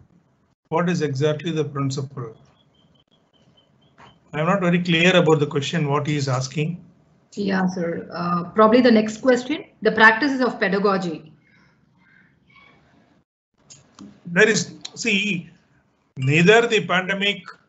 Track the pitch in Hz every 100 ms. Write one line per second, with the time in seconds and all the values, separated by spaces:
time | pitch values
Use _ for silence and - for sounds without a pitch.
0 | _ _ _ _ _ _ - 160 175 156
1 | 147 131 151 151 175 156 135 139 139 139
2 | 127 127 113 - _ _ _ _ _ _
3 | _ _ _ _ _ _ _ _ _ _
4 | - _ _ 147 165 196 175 180 175 165
5 | 180 180 156 156 147 143 135 170 143 143
6 | 143 147 135 131 131 165 160 - - _
7 | _ _ _ - 196 190 180 185 170 165
8 | - 165 175 175 170 220 214 254 247 214
9 | 214 - 262 240 - 320 - _ - 202
10 | 226 220 294 262 240 - 196 196 202 190
11 | 180 147 - _ _ _ _ _ _ _
12 | _ _ _ _ _ 1077 1077 _ _ _
13 | _ _ _ _ _ _ _ - _ -
14 | - - 175 175 220 190 - - - -
15 | 226 196 208 180 - _ _ _ _ _
16 | _ 135 131 160 175 226 233 214 175 180
17 | 185 196 202 196 - -